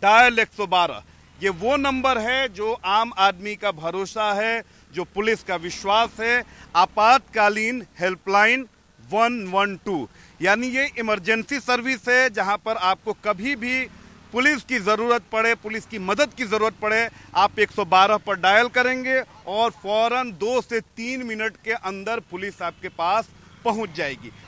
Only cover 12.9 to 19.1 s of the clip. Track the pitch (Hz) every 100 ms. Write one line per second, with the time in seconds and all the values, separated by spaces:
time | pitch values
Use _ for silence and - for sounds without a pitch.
12.9 | 190 220 202 208 190 247 262 247 262 254
13.9 | - - - - 226 277 277 - 247 190
14.9 | 214 233 240 - 220 226 233 214 220 -
15.9 | - 185 208 294 - 226 214 214 170 214
16.9 | 220 226 - - 165 208 - 202 - 180
17.9 | 185 202 208 208 190 180 208 240 254 247
18.9 | 254 254